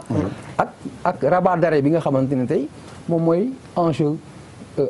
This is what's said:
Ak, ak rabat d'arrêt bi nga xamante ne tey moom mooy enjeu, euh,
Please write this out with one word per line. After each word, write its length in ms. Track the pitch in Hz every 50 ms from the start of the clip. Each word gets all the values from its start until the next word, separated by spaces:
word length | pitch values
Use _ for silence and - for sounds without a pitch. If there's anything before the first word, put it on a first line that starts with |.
| 339 - - 156 156 190 - - - - - -
Ak, 120 | 214 240 - - - - - - -
ak 140 | - 180 - -
rabat 340 | 135 170 180 180 190 180 165
d'arrêt 240 | 160 165 156 147
bi 100 | 135 143
nga 80 | 160 165
xamante 320 | 151 160 139 131 135 131 143
ne 100 | 127 127
tey 220 | 113 156 202 277 311 - - - - - - - -
moom 140 | 170 165 165
mooy 280 | 165 165 175 208 262 262 - - - -
enjeu, 420 | - 175 165 147 - 160 147 151 - - - - - - - - - - - - -
euh, 80 | 139 127